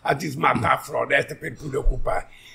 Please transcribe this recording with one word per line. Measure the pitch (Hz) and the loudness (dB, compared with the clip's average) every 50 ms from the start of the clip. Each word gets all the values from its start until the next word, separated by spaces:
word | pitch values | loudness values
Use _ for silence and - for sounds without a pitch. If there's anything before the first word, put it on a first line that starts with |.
a | - - | -2 -2
desmatar | 151 135 180 156 127 156 160 135 120 117 - 156 | -2 -2 -2 -6 -2 0 2 2 2 2 2 2
a | 135 - | 2 0
floresta | - 147 156 - - - 139 139 - - 156 | 0 -4 -4 -2 0 2 2 2 2 0 -6
para | - 160 | -10 -10
ele | 156 123 | -10 -10
poder | - 151 147 135 | -10 -8 -6 -2
ocupar. | 147 - 143 135 123 - 117 98 - - - - - - - | 0 2 2 2 2 2 0 0 -2 -4 -6 -12 -20 -20 -20